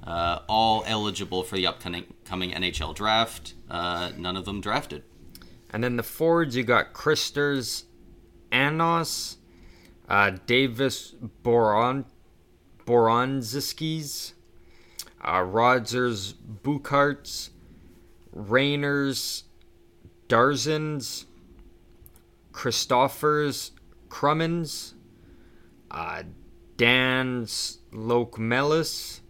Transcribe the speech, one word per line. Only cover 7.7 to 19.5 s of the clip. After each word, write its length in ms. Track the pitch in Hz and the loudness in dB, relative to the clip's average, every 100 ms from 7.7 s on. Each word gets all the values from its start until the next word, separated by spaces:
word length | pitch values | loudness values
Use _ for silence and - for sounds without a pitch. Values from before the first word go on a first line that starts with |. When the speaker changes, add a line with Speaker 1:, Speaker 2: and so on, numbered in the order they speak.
| - - - - - - - - | -8 -10 -20 -20 -20 -20 -20 -2
Speaker 2:
Anos, 840 | 123 139 160 165 170 151 - - - - - - - - - - | 0 2 2 2 2 -2 -6 -8 -12 -20 -20 -20 -20 -20 -20 0
uh, 260 | 98 101 92 - | 4 4 2 2
Davis 680 | 120 135 113 135 - - - 117 - | 4 4 2 0 -2 -12 -14 -14 -4
Boron-, 640 | 123 120 110 104 120 135 131 - - _ _ _ _ - - | 2 4 6 4 2 0 -6 -16 -20 _ _ _ _ -18 4
Boronzskis, 1500 | 120 113 117 127 135 113 135 139 - 160 160 147 - - - _ - - - - - - - - | 6 8 6 2 -2 -4 -4 -6 -6 -4 -4 -6 -10 -12 -16 _ -20 -20 -20 -20 -16 -16 -8 -2
uh, 140 | 90 | 0
Rogers 960 | 92 107 120 127 110 120 123 110 95 - - 104 | 0 2 4 4 0 -2 -2 -2 -8 -12 -16 -8
Bukarts, 840 | 139 143 - 139 143 139 - - - - - - - - - - - | -4 -4 0 2 2 0 -10 -12 -12 -16 -20 -20 -20 -20 -20 -20 -18
Rainers 1120 | - 101 120 139 143 143 143 139 127 - - - | -14 0 2 4 0 0 0 0 -2 -4 -8 -12